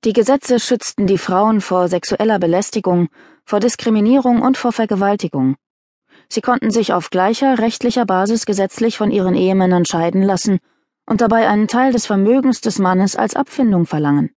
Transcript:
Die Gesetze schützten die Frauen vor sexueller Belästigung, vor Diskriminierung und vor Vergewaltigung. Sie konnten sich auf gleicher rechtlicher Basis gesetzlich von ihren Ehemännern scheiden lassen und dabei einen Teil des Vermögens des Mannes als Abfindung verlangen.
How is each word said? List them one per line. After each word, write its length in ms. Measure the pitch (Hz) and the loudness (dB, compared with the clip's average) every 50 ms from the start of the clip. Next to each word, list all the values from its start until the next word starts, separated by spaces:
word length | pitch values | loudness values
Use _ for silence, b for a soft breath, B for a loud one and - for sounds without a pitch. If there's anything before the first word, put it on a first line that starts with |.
| - | -2
Die 80 | 226 | 0
Gesetze 480 | 202 233 214 226 262 180 - - 247 233 | 2 2 2 2 2 0 0 0 -2 -2
schützten 480 | - - 247 233 - - - - 202 185 | 0 0 -2 -2 -2 -8 -4 -2 0 0
die 100 | 196 175 | 0 0
Frauen 440 | - - 185 185 208 220 220 208 | 0 -2 0 2 2 2 2 0
vor 260 | 185 - 185 180 180 175 | -2 0 0 0 0 0
sexueller 500 | 180 175 - - 208 - 208 220 214 196 | -2 -4 -4 -4 -4 -2 0 0 0 0
Belästigung, 720 | 180 170 170 185 202 - - 220 190 185 180 175 175 156 b b b b b b b | 0 0 0 0 -2 -2 -6 -4 -2 0 0 0 0 -2 b b b b b b b
vor 160 | - - 208 | -4 -2 0
Diskriminierung 800 | 196 240 - - - 240 220 214 208 220 254 277 247 247 240 233 | 0 0 -2 -2 -2 -2 0 2 2 2 2 2 2 2 0 2
und 160 | 247 262 262 - | 2 0 -2 0
vor 160 | - 247 226 | -2 -4 -2
Vergewaltigung. 840 | - 226 214 220 185 196 196 208 208 - 170 - 143 131 131 135 _ _ _ _ _ _ _ _ _ b b b b b b | -2 -2 -2 0 0 0 0 0 -2 -4 -6 -4 -2 0 0 -2 _ _ _ _ _ _ _ _ _ b b b b b b
Sie 140 | - 226 | -8 -4
konnten 280 | - - 247 - - 220 | 0 0 -2 0 0 -2
sich 220 | 196 226 208 - | 0 0 0 0
auf 180 | 180 180 160 - | -2 -2 -2 -2
gleicher 500 | - 180 185 202 233 - 277 269 262 226 | -2 0 0 0 0 0 0 0 2 2
rechtlicher 460 | 226 233 - - - 240 220 254 240 | 0 -2 -2 -2 -4 -2 0 0 -2
Basis 400 | 196 190 185 190 202 226 226 - | 0 0 0 0 0 -2 -2 -2
gesetzlich 520 | - 208 196 196 190 - - 226 226 214 - | -2 -2 -2 -2 -4 -2 -2 -2 -2 -2 -2
von 120 | 214 214 | -2 0
ihren 260 | - 202 185 185 180 | 0 0 0 0 0
Ehemännern 500 | - 185 185 190 190 190 185 180 180 175 | 0 2 2 2 2 2 2 2 2 0
scheiden 360 | - - 170 165 170 180 190 | 0 0 -2 -2 0 0 2
lassen 380 | 190 196 190 175 - 214 196 185 _ _ _ _ _ _ _ _ _ | 2 2 0 0 0 0 -2 -2 _ _ _ _ _ _ _ _ _
und 160 | - 226 - | -4 0 0
dabei 260 | 240 226 220 226 220 - | 2 2 4 2 2 2
einen 220 | 208 208 214 208 | 2 2 0 0
Teil 240 | - 240 254 269 247 | 0 0 2 2 2
des 120 | 240 - | 0 -2
Vermögens 540 | - 208 196 196 208 240 269 269 269 240 - | -2 -2 0 2 2 2 2 2 0 0 0
des 180 | - 220 - - | -2 -4 -2 0
Mannes 380 | 196 185 185 185 190 190 - | 0 2 2 2 0 0 0
als 220 | - 220 214 - - | -2 -2 -2 -2 -4
Abfindung 480 | 277 _ - - 269 226 196 180 170 | -4 _ -2 -2 0 2 2 2 0
verlangen. 460 | - - 151 151 143 143 143 - - _ | 0 -2 -2 0 2 2 2 0 -2 _